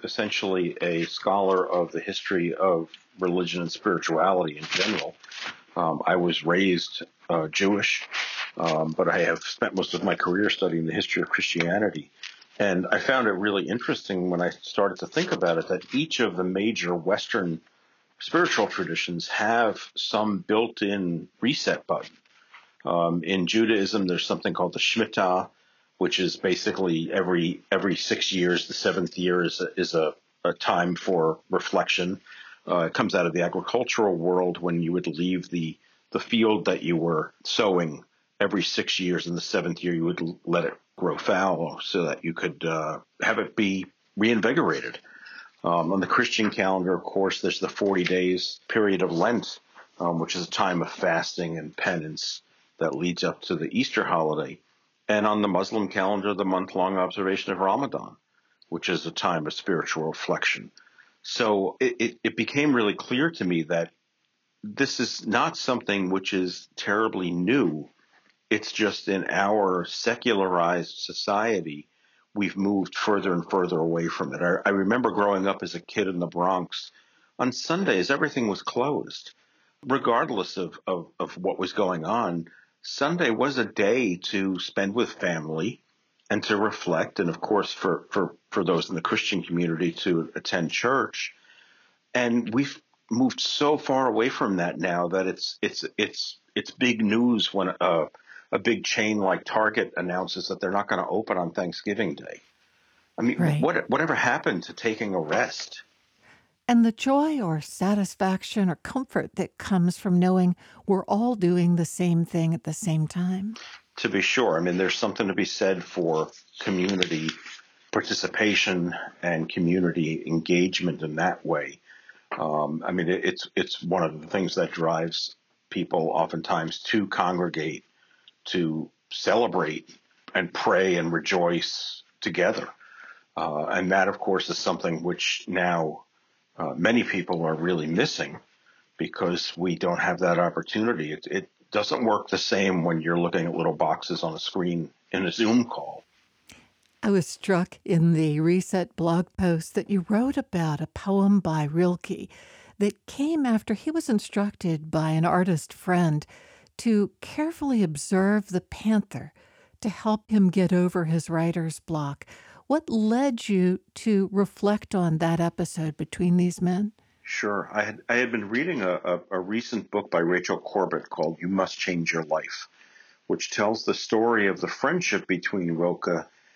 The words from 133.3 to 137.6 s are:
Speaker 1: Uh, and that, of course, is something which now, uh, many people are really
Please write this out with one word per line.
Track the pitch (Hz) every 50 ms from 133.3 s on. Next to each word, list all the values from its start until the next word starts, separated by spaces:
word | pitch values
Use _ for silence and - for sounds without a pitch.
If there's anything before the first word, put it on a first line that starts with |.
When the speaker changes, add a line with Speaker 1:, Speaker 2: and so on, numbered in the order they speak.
| -
Speaker 1:
Uh, | - 82 82 76 76 78
and | - - 98 95 90 95
that, | 98 95 98
of | 98 -
course, | - - 95 92 - -
is | 87 -
something | - 104 90 82 - 92 82 80 82
which | 90 87 - - - - - -
now, | - 90 92 90 90 87 85 82 78 78 - - _ _ _ _ _ _ _ _ _ _
uh, | - 82 73 65
many | - 87 107 117 120 104
people | - - 95 87 - 90 82 82
are | 80 80
really | 78